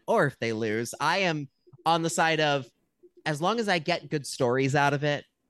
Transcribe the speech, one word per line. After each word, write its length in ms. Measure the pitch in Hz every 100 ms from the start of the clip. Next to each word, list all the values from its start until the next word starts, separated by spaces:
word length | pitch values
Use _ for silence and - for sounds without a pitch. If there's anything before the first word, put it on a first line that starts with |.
| -
or 180 | 220 151
if 120 | -
they 120 | 117
lose. 420 | 110 113 110 120 -
I 200 | 147 180
am 280 | 185 156 139 _ _ - -
on 160 | 165
the 80 | 165
side 300 | 170 165 156
of, 260 | 156 143 127 _ _ _ - _ -
as 140 | 147
long 200 | 175 233
as 100 | 208
I 80 | 180
get 320 | 147 170 147
good 160 | 151 131
stories 500 | - 123 127 135 143
out 180 | 143 143
of 80 |
it, 220 | 147 143 - _ _